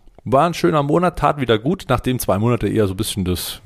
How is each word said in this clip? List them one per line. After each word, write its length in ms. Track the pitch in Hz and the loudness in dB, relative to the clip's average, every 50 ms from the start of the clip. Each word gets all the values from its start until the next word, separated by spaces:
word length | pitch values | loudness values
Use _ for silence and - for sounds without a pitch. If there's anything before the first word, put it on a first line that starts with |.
| _ - - - - | _ -20 -20 -14 -4
war 220 | 104 120 135 160 | 0 2 2 2
ein 80 | 175 160 | 2 0
schöner 280 | - - 175 165 147 | 0 0 2 2 2
Monat, 360 | 139 143 156 170 180 175 - - | 2 2 2 2 2 0 0 0
tat 220 | 151 151 151 147 | 0 0 0 0
wieder 180 | 131 117 113 107 | 0 0 0 2
gut, 260 | 113 151 196 190 - - | 0 -2 -4 -2 -2 -2
nachdem 300 | 127 110 - 131 127 120 | -2 0 0 -2 -2 -2
zwei 200 | - - 92 98 | 0 -2 0 2
Monate 280 | 110 120 120 - 107 98 | 2 2 0 0 0 0
eher 200 | 104 110 104 98 | 0 2 0 0
so 60 | 95 | 0
ein 20 | |
bisschen 280 | 98 107 - - 104 90 | -2 -6 -4 -4 -2 -2
das, 360 | 90 90 87 - - - - - | -2 -2 -2 -4 -8 -12 -10 -6